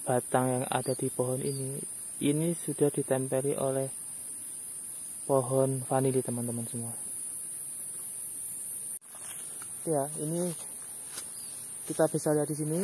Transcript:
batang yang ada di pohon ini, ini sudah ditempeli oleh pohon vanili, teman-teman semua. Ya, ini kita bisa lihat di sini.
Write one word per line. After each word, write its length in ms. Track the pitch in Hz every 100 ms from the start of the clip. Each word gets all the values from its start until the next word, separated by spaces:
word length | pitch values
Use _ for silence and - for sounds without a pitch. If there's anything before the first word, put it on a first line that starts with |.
batang 400 | - 123 - 127 127
yang 120 | 127 131
ada 240 | 131 127
di 160 | 127 131
pohon 320 | - 127 131
ini, 400 | 143 135 131 139 - - - -
ini 320 | 143 151 165
sudah 400 | 170 - 143 147
ditempeli 640 | - 139 131 131 135 139 -
oleh 320 | 135 135 135 - - - - - - - - - - - - -
pohon 560 | - 139 127 135 135 135
vanili, 400 | 127 135 135 131
teman-teman 480 | 127 120 120 117 113
semua. 240 | 117 117 113 - - - - - - - - - - - - - - - - - - - - - - - - - - - - 170
Ya, 160 | 147 139 156
ini 320 | 151 170 180 160 - - - - - - - - - - - - -
kita 160 | 156 156
bisa 240 | 156 160 151
lihat 160 | 147
di 40 | 151
sini. 200 | 151 165